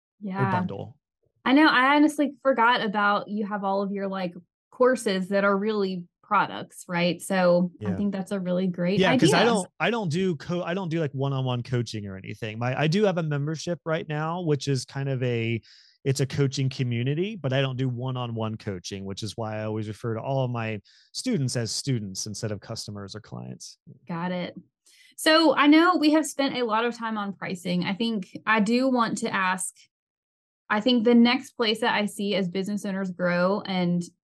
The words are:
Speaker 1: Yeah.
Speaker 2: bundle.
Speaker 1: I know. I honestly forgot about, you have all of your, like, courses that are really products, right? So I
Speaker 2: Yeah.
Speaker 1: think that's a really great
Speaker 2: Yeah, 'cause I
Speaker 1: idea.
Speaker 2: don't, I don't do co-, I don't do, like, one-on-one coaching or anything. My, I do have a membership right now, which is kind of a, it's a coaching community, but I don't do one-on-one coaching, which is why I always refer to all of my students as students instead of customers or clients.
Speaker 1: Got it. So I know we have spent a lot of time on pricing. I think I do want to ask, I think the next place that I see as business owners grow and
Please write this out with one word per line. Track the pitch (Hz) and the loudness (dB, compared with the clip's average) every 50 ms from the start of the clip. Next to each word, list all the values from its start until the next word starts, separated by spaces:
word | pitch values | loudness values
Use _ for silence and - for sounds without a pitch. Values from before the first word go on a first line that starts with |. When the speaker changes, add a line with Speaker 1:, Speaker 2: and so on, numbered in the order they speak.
| _ _ _ - | _ _ _ -14
Speaker 1:
Yeah. | 208 196 185 196 196 196 | -10 -8 -4 -2 0 0
Speaker 2:
bundle. | 185 180 180 - - - 101 107 - _ _ _ _ _ _ _ _ _ - | 0 0 -2 -4 -6 -10 -12 -14 -16 _ _ _ _ _ _ _ _ _ 0
Speaker 1:
I | 240 | 4
know. | 262 294 320 302 | 6 6 6 6
I | - 247 254 269 294 | 6 4 4 6 6
honestly | 294 294 302 294 - 294 254 - _ | 6 6 4 4 2 -2 -2 -2 _
forgot | - 269 262 - 226 233 247 - | 0 0 2 4 4 4 4 2
about, | 226 214 190 214 202 202 208 202 - - | 0 0 0 2 2 2 2 2 -2 -4
you | 208 208 214 | -6 -6 -4
have | 196 208 202 | -4 -4 -4
all | 202 196 196 196 | -2 -2 0 0
of | 202 190 | -2 -2
your, | 202 196 196 196 | -4 -4 -4 -4
like, | 190 190 185 180 180 - - _ _ _ _ _ | -4 -4 -6 -6 -8 -10 -20 _ _ _ _ _
courses | - - 254 247 254 - - 220 190 190 185 185 | 0 4 4 4 4 2 0 -2 0 0 -2 0
that | 202 196 196 | 0 2 4
are | 202 202 | 4 2
really | 196 202 220 214 208 196 190 190 175 175 - _ _ | 2 2 0 0 0 0 -2 -2 -6 -10 -12 _ _
products, | _ - 208 190 156 - 95 104 - - - - - - | _ 0 2 2 2 0 -2 -10 -12 -12 -16 -20 -12 -6
right? | 175 170 175 180 170 175 | -2 0 0 0 0 -2
So | - - 196 185 180 180 175 175 180 175 - - 208 | -4 -2 0 2 4 6 6 4 2 0 -4 -6 -4
I | 208 | -4
Speaker 2:
Yeah. | 185 | -2
Speaker 1:
think | 190 202 202 | -2 -2 -2
that's | 196 196 185 - | -2 -4 -6 -4
a | 208 196 | -6 -4
really | 180 180 180 180 190 | -2 -2 -2 0 0
great | 185 175 - 175 175 196 190 | -2 -2 -2 0 0 2 4
Speaker 2:
Yeah, | 190 175 - | 4 4 4
'cause | 247 - 165 | 4 4 6
I | 170 170 | 6 6
Speaker 1:
idea. | 208 240 | 4 4
Speaker 2:
don't, | 233 202 175 - _ - | 4 2 0 -2 _ -2
I | 156 190 | -2 0
don't | 233 233 208 160 | 0 0 -2 -2
do | 139 180 190 185 170 | -2 0 0 0 -2
co-, | 135 - - 175 175 | -4 -4 -6 -6 -4
I | 170 160 175 | -4 -4 -4
don't | 196 190 160 | -4 -4 -4
do, | 156 170 | -2 -2
like, | 160 139 | -4 -4
one-on-one | - 131 135 139 139 131 131 127 123 123 | -2 -2 -2 -2 -2 -2 -2 -2 -2 -2
coaching | 117 - 127 120 117 - - 110 101 | -4 -2 -2 -2 -2 -2 -6 -8 -8
or | 101 95 | -8 -10
anything. | 95 - 110 107 - 117 107 107 113 | -10 -12 -12 -12 -8 -8 -8 -6 -4
My, | 120 127 127 127 | -4 -2 0 0
I | 147 160 | 0 2
do | 156 208 214 | 2 4 2
have | 196 175 175 | 2 2 0
a | |
membership | 165 151 147 139 143 151 160 143 - 175 175 - - | -2 -2 -2 -2 -2 -4 -6 -6 -6 -6 -6 -6 -4
right | 165 160 165 - 151 | -4 -4 -4 -4 -6
now, | 151 151 156 160 170 185 | -6 -4 -4 -4 -4 -4
which | 180 156 147 131 - 143 | 0 0 0 0 0 -2
is | 139 127 - | -2 -2 -2
kind | - - 135 139 139 | -6 -8 -6 -4 -4
of | 135 123 | -2 -2
a, | 127 123 120 117 113 113 117 110 _ _ - _ _ _ _ _ | -2 -2 -2 0 0 -2 -2 -4 _ _ -20 _ _ _ _ _
it's | - 139 135 139 | -2 -2 0 0
a | 139 | -2
coaching | 131 - 147 143 135 135 143 135 131 | -2 0 0 0 0 0 -2 -2 -2
community, | - - 131 123 120 117 123 139 147 160 185 208 226 | -2 -4 -4 -2 -2 -2 -2 -2 -2 -2 -2 -4 -6
but | 185 139 135 | -6 -4 -2
I | 131 139 | 0 0
don't | 135 135 127 | 0 0 -2
do | 120 135 127 | -2 -4 -4
one-on-one | 120 117 127 131 127 127 123 120 117 113 110 110 110 | -4 -4 -6 -6 -6 -4 -6 -6 -4 -4 -4 -4 -4
coaching, | 107 - 104 95 90 - - 101 98 98 | -6 -6 -8 -8 -8 -8 -10 -10 -8 -8
which | 95 98 - | -8 -8 -8
is | 110 98 - | -8 -10 -8
why | - 113 107 110 107 | -8 -8 -6 -6 -6
I | 107 | -6
always | 110 107 110 107 | -4 -4 -4 -6
refer | 107 104 - - 117 110 | -6 -8 -8 -6 -6 -6
to | 113 | -4
all | 113 131 139 135 131 | -4 -4 -2 0 0
of | 120 | -2
my | 120 117 113 110 110 101 - _ _ _ _ _ | -2 -4 -4 -4 -6 -8 -10 _ _ _ _ _
students | - - - 254 240 160 135 120 - | -14 -8 -4 -2 -2 0 -2 -2 -2
as | 127 117 104 | -4 -4 -4
students | - - - 143 131 113 107 95 95 - - | -6 -6 -4 -2 -2 -2 -4 -6 -8 -10 -10
instead | 113 101 - - 107 | -10 -10 -8 -6 -6
of | 104 95 | -8 -8
customers | - - 113 - - - 104 104 101 95 107 | -10 -12 -12 -12 -12 -12 -12 -12 -12 -12 -14
or | 107 | -16
clients. | - - - 123 123 127 123 117 - - - _ _ - - _ _ - | -16 -14 -14 -14 -12 -14 -14 -16 -16 -20 -20 _ _ -20 -20 _ _ -10
Speaker 1:
Got | 175 165 175 185 | -8 -6 -6 -6
it. | 180 180 170 - - - - _ _ _ _ _ _ _ - - - | -6 -6 -8 -8 -10 -14 -20 _ _ _ _ _ _ _ -20 -20 -10
So | - - 320 320 330 330 302 - | 0 2 4 6 6 6 6 4
I | - 285 294 | 6 6 8
know | 302 311 339 359 370 | 8 8 8 6 4
we | 302 302 302 | 4 4 4
have | 302 320 285 | 4 4 2
spent | - - - 277 269 302 | 0 -4 -2 -2 -2 0
a | 247 247 | -2 -2
lot | 220 208 220 233 | 0 0 0 0
of | 240 233 | 0 -4
time | 233 226 226 220 214 | -4 -6 -6 -4 -4
on | 202 196 185 | -6 -6 -8
pricing. | - - - 190 180 - 180 180 180 - | -8 -8 -8 -8 -6 -4 -2 -2 -2 0
I | - 196 | -2 -2
think | - 233 226 226 202 180 - - - - | -2 -2 -2 -2 -4 -6 -8 -12 -8 -2
I | 214 220 220 | 0 2 2
do | 202 214 233 247 262 269 | 4 4 2 2 2 2
want | 254 240 226 208 - - | 2 2 0 0 -2 -4
to | 226 220 | -4 -4
ask, | - 196 190 185 185 185 - - - _ - _ _ _ _ _ _ _ _ _ _ _ _ _ _ _ _ - | -2 0 0 0 -2 -2 -6 -10 -12 _ -20 _ _ _ _ _ _ _ _ _ _ _ _ _ _ _ _ -2
I | 208 214 | -2 0
think | 208 254 247 240 214 | 2 4 4 4 6
the | 240 240 | 6 8
next | 240 233 240 247 277 - - | 8 8 8 6 2 -2 -8
place | _ - 233 214 226 220 | _ -2 0 0 0 0
that | 247 226 - | 0 0 0
I | 202 208 | 0 -2
see | 202 - - 202 202 202 | -2 -4 -4 -4 -2 0
as | 190 196 175 | 0 -2 -2
business | 175 190 190 196 208 196 - | -2 -4 -4 -4 -6 -6 -6
owners | 202 190 190 196 185 | -6 -4 -4 -6 -6
grow | 180 170 180 175 175 175 180 185 202 208 | -6 -2 0 0 2 2 2 2 0 -2
and | - - 190 185 180 175 175 175 175 - _ _ | -2 -4 -2 0 0 2 0 0 -2 -4 _ _